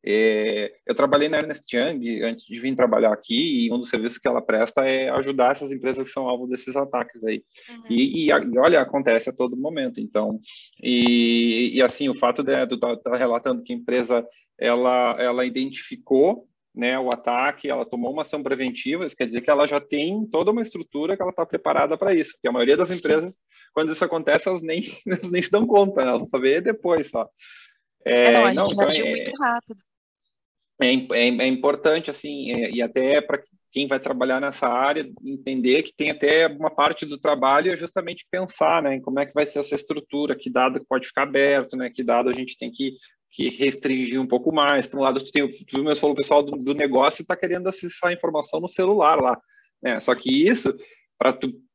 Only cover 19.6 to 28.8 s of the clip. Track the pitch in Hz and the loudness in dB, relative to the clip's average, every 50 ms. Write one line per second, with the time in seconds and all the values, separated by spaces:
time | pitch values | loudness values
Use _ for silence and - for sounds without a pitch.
19.6 | 147 143 143 143 143 _ - 143 151 170 196 214 220 214 - 160 175 196 214 233 | 4 2 0 -4 -2 _ -4 -2 -2 -2 -2 -4 -6 -2 -2 0 2 2 0 0
20.6 | 226 226 - 185 - _ _ 147 151 170 196 196 185 180 180 - 165 - - - | -2 -6 -8 -12 -14 _ _ -6 -4 -4 -4 -4 -4 -6 -4 -4 -6 -4 -4 -4
21.6 | - 156 147 143 143 143 156 156 190 202 190 165 147 - - _ - 123 120 127 | -2 0 2 2 2 0 0 -2 0 2 2 2 0 -2 -8 _ -4 -2 0 2
22.6 | 120 123 143 165 180 175 185 170 - 151 151 156 165 185 190 _ _ _ _ _ | 4 4 4 4 4 -2 -2 -4 0 2 2 2 0 -4 -12 _ _ _ _ _
23.6 | - _ _ 156 156 156 156 - 185 175 175 160 143 143 147 156 - 190 185 175 | -20 _ _ -2 -2 -2 0 -2 -2 -2 -2 -2 2 2 2 2 2 0 -4 -2
24.6 | 165 160 160 180 226 - - - _ 202 185 180 - 180 175 180 - - 190 208 | -4 -4 -4 -4 -6 -8 -12 -12 _ -6 -6 -4 -4 -2 -2 -2 0 2 2 2
25.6 | 233 233 220 202 202 196 196 - 131 127 123 117 131 - - 127 127 135 143 170 | 2 6 6 6 6 6 2 0 0 0 0 -2 -2 -4 -4 0 2 4 2 4
26.6 | 180 226 220 214 - 175 170 160 147 - - 117 110 - _ _ - - - - | 2 0 -2 -2 0 0 0 0 0 -2 -4 -6 -6 -6 _ _ -20 -20 -20 -20
27.6 | - _ _ _ _ _ _ _ _ - 120 123 120 120 117 117 117 120 123 - | -20 _ _ _ _ _ _ _ _ 2 4 6 6 8 8 6 6 4 4 2
28.6 | 190 202 202 202 | 0 0 2 2